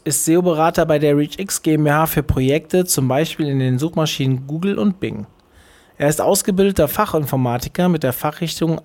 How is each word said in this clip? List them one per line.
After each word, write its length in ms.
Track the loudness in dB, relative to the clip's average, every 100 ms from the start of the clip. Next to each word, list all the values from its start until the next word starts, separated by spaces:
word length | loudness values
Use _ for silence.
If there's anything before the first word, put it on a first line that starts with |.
| -4
ist 180 | -2
seo-berater 640 | 2 2 2 2 2 2 2
bei 120 | 2
der 200 | 4 2
ReachX 440 | 0 -6 -8 -4
GmbH 440 | 0 2 2 2 2
für 180 | -2
Projekte, 640 | -2 0 2 0 0 0 0
zum 240 | 0 0
Beispiel 400 | 0 -2 -2 -2
in 100 | 0
den 200 | 0 0
Suchmaschinen 680 | -2 -2 -2 0 -2 -2 -4
Google 320 | -4 -2 0
und 220 | 0 0
Bing. 260 | -6 -6 -12 _ _ -20 _ _ _ -2
Er 100 | 0
ist 140 | 2
ausgebildeter 640 | 0 0 0 2 2 2 0
Fachinformatiker 1000 | 0 0 0 -2 -2 0 -2 -6 0 0
mit 140 | 2
der 100 | 0
Fachrichtung 640 | -2 -4 -4 -6 -2 -2 -2